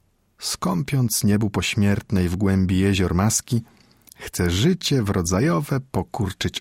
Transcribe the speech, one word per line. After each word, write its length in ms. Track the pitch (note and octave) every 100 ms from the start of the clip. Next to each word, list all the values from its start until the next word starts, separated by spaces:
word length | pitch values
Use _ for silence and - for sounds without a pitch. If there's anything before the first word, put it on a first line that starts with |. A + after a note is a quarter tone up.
| _ _ _ -
Skąpiąc 880 | - - F3+ F3+ C#3 C3+ A#2+ -
niebu 260 | G#2 G2+ G#2+
pośmiertnej 760 | G2+ - - G2+ G2+ - F#2 F2+
w 80 | F#2
głębi 420 | G2 F#2+ F#2 F#2
jezior 360 | G2 G2 F2+
maski, 480 | F2 G#2+ - - A#2 - _ _ _ - -
chce 340 | - - F2
życie 520 | F2 C#3+ F#3 - C#3
w 80 | G#2
rodzajowe 680 | G2 E2+ F#2 B2+ E2+ - C#3
pokurczyć 800 | - G2+ F2 - F#2+ - F2+ -